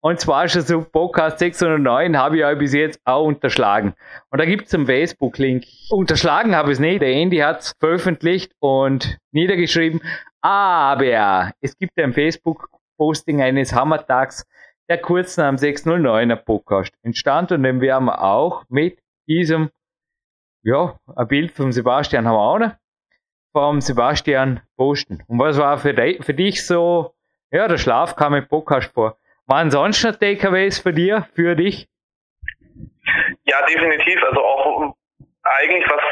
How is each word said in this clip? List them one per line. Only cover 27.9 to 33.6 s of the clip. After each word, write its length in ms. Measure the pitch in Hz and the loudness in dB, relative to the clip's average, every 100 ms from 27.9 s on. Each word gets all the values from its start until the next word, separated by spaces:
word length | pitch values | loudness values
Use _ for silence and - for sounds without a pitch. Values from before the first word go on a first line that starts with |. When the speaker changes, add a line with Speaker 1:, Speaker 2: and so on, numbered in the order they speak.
| 120 170 - | 0 0 0
Speaker 1:
kam 200 | 147 143 | 0 0
im 120 | 131 | -2
Podcast 460 | 151 - 135 - | -4 0 -2 -2
vor. 240 | - 110 - _ _ - | -2 -2 -4 _ _ 0
Waren 220 | 139 160 | 2 2
sonst 340 | 139 185 214 | 2 2 0
noch 120 | 226 208 | -2 0
Takeaways 640 | 202 202 196 185 196 - | -2 0 0 2 0 -2
für 120 | - | -2
dir, 360 | 160 180 214 - - | 0 0 0 -4 -2
für 200 | 170 165 | 0 2
dich? 320 | 190 - - _ _ _ _ _ - - _ - - _ - - 147 143 - | 0 -2 -12 _ _ _ _ _ -18 -18 _ -20 -20 _ -4 -2 -2 -6 -2
Speaker 2:
Ja, 180 | 139 | 0